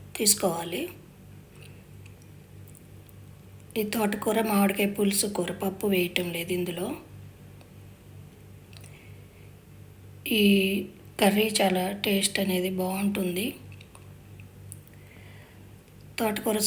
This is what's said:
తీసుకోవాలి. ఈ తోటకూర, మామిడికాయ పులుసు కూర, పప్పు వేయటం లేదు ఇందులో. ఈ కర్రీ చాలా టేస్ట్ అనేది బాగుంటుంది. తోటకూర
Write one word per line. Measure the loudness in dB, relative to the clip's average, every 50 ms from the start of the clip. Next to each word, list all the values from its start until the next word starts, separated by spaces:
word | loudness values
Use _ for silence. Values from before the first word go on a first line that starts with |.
| -16 -12 -6
తీసుకోవాలి. | 0 2 2 4 4 2 0 0 0 -2 -4 -4 -4 -4 -6 -8 -14 -20 -20 -20 -20 -20 -20 -20 -20 -20 -20 -20 -20 -20 -18 -20 -20 -20 -20 -20 -20 -18 -20 -20 -20 -20 -20 -20 -20 -20 -20 -20 -20 -18 -18 -18 -20 -20 -20 -20 -20 -20 -20 -20 -20 -20 -20 -20 -20 -20 -20 -20 -20 -16 -6 -4 -2
ఈ | -2 0 0
తోటకూర, | 0 2 0 0 0 0 2 2 2 2 4
మామిడికాయ | 4 4 4 4 4 2 0 0 2 2
పులుసు | 2 2 4 2 2 0 0 -2
కూర, | -2 -2 -2 -2 -4
పప్పు | -4 -2 0 0 2 4
వేయటం | 4 4 2 2 0 0 0 -2
లేదు | -4 -2 0 0 0
ఇందులో. | 0 -2 -2 -4 -4 -4 -4 -8 -10 -14 -18 -16 -16 -18 -18 -18 -20 -20 -20 -20 -20 -20 -20 -20 -20 -20 -20 -20 -20 -20 -18 -18 -18 -20 -20 -20 -20 -20 -20 -20 -20 -20 -20 -18 -18 -18 -20 -20 -20 -20 -18 -18 -20 -20 -20 -20 -20 -20 -20 -20 -20 -20 -20 -20 -20 -20 -20 -20 -20 -20 -18 -10 -2 2 4 6
ఈ | 8 8 8 8 6 4 0 0 -2 -4 -10 -16 -20 -12 0 4 4
కర్రీ | 6 6 6 4 4 4 4
చాలా | 4 4 4 2 0 0 -2 -2 0
టేస్ట్ | 2 2 2 2 2 0 0 2
అనేది | 2 2 2 2 0 0 0 -2
బాగుంటుంది. | -2 0 0 0 0 2 0 0 0 0 0 -2 -2 -4 -8 -12 -16 -18 -18 -18 -20 -20 -20 -20 -18 -20 -20 -20 -18 -18 -18 -18 -18 -18 -18 -16 -16 -16 -16 -18 -20 -20 -20 -20 -20 -20 -20 -20 -20 -20 -20 -20 -20 -20 -20 -20 -20 -20 -20 -20 -20 -20 -20 -20 -10 -4 -2
తోటకూర | 0 0 0 0 0 0 2 2 2